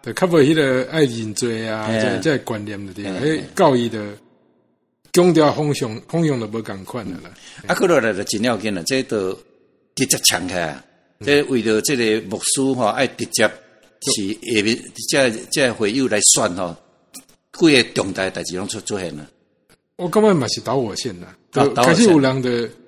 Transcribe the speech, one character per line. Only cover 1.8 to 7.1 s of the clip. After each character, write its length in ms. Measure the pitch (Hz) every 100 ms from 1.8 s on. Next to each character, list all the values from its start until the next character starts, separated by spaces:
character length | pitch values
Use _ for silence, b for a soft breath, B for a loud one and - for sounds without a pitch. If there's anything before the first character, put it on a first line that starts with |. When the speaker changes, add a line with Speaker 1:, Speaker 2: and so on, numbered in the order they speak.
| 110
Speaker 2:
嘿 100 | 113
啊。 220 | 107 95
Speaker 1:
这， 160 | 160 131
这 60 | -
观 180 | 110
念 240 | 104 101 98
就 60 |
对 100 | 95
了。 160 | 110 92
Speaker 2:
嘿 180 | 143 156
啊。 60 | -
Speaker 1:
迄 40 | -
教 180 | 165 127
义 140 | 120
的 280 | 110 104 104 _ _ _ _ _ _ _ _ _
强 200 | 180 180
调 200 | 156 147
方 200 | 127 151 139
向， 260 | 123 113 -
方 160 | 165 160
向 120 | 127
都 80 | 107
无 140 | 113
共 220 | 110 95
款 220 | 92 123
了 80 | 98